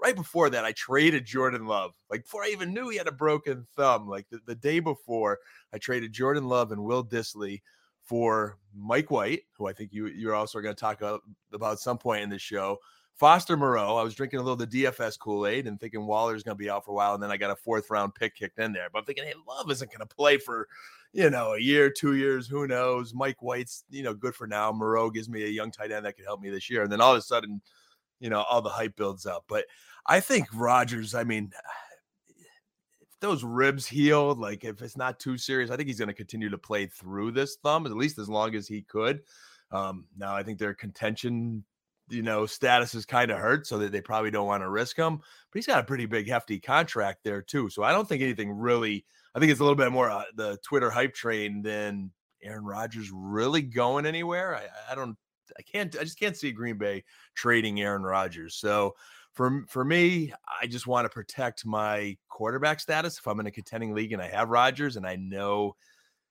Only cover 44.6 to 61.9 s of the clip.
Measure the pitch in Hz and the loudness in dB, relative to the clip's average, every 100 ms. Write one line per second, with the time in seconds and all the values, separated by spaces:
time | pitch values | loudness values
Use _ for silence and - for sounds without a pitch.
44.6 | 95 104 123 - 160 156 - - _ 208 | 0 -2 -2 0 0 -2 -8 -20 _ -6
45.6 | 262 190 113 135 110 113 104 120 - 101 | 2 2 2 -2 -2 -2 0 -2 -2 -6
46.6 | - 147 160 117 98 92 107 101 - 143 | 0 2 2 0 -2 -4 -6 -6 -4 -2
47.6 | 107 - 110 190 202 143 131 110 104 104 | -2 0 2 2 0 -2 -2 -2 -6 -4
48.6 | 120 120 110 101 - _ _ 123 156 135 | 0 2 0 -4 -8 _ _ 2 4 6
49.6 | 143 143 127 127 120 101 98 110 107 101 | 6 6 4 4 2 0 -6 -6 -4 -6
50.6 | - 143 120 117 135 - 117 110 104 104 | -2 2 2 2 0 -2 -2 -2 -2 -4
51.6 | 107 104 104 101 95 - _ _ 104 107 | -4 -4 -4 -6 -8 -14 _ _ -14 -10
52.6 | 104 101 113 113 101 95 95 104 123 160 | -8 -8 -8 -8 -10 -10 -4 0 2 2
53.6 | 131 123 120 139 151 165 170 175 185 131 | 0 2 2 2 0 -2 -4 -4 -4 -6
54.6 | 101 104 113 131 123 104 _ _ _ - | -8 -14 -10 -8 -8 -12 _ _ _ -20
55.6 | - 202 185 151 160 - 208 - 143 110 | -8 -6 -6 -6 -8 -4 -4 -2 -6 -4
56.6 | 120 107 104 98 - - - - 120 117 | -6 -2 -2 -4 -8 -20 -16 -2 4 4
57.6 | 110 104 101 101 95 95 95 82 80 - | 4 2 0 0 2 2 0 -4 -12 -4
58.6 | 104 104 98 - - - _ - 127 139 | 2 4 2 -2 -14 -20 _ -2 0 0
59.6 | - 127 135 175 175 175 151 - - 85 | -4 -4 2 4 6 4 -2 -6 -10 -6
60.6 | 120 120 123 123 113 117 98 - 123 - | -6 -6 0 0 0 -4 -10 -4 -4 -4
61.6 | 113 107 107 | -4 -2 0